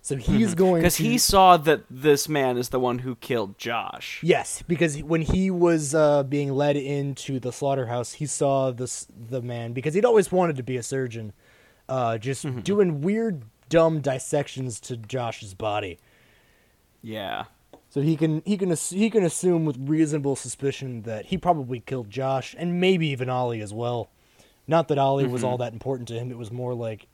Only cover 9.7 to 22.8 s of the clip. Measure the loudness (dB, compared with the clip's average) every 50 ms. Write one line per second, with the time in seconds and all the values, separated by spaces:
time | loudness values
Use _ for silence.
9.7 | -8 -4 -4 0 0 4 4 6 6 6 4 4 2 2 2 2 0 -2 -4 -4
10.7 | -4 -6 -4 -4 -4 -4 -4 -4 -6 -10 -12 -12 -14 _ _ _ _ _ _ _
11.7 | _ _ _ -6 -4 -2 0 -2 -2 -2 -4 -6 -6 -4 -6 -6 -6 -4 -2 0
12.7 | 2 4 4 2 2 0 -2 0 0 0 0 -2 -4 -6 -10 -16 _ _ _ _
13.7 | 4 4 6 6 2 0 -2 -2 -4 -4 -4 -2 -2 -2 -2 -2 -6 -8 -8 -8
14.7 | -8 -10 -10 -10 -10 -10 -10 -8 -6 -4 -4 -4 -6 -8 -14 -16 -12 -6 -4 -2
15.7 | -2 -2 -4 -6 -12 _ _ _ _ _ _ _ _ _ _ _ _ _ _ _
16.7 | _ _ _ _ _ _ -14 -12 -10 -8 -6 -6 -6 -6 -8 -10 _ _ _ _
17.7 | -20 -20 _ _ _ -2 0 0 2 2 2 0 0 -2 -2 -2 -2 0 0 0
18.7 | 0 -2 -2 -6 -2 0 0 2 2 2 2 2 -2 0 0 2 2 2 2 0
19.7 | -2 -4 -2 -2 2 2 2 2 0 -2 0 -2 -2 -2 -6 -12 -10 -4 -4 -4
20.7 | -4 -4 -8 -10 -10 -10 -8 -8 -8 -10 -6 -4 -6 -2 2 2 0 0 0 -6
21.7 | -8 -8 -6 -6 -6 -6 -6 -6 -6 -4 -2 0 0 -2 -2 -6 -10 -6 -4 -2
22.7 | 0 2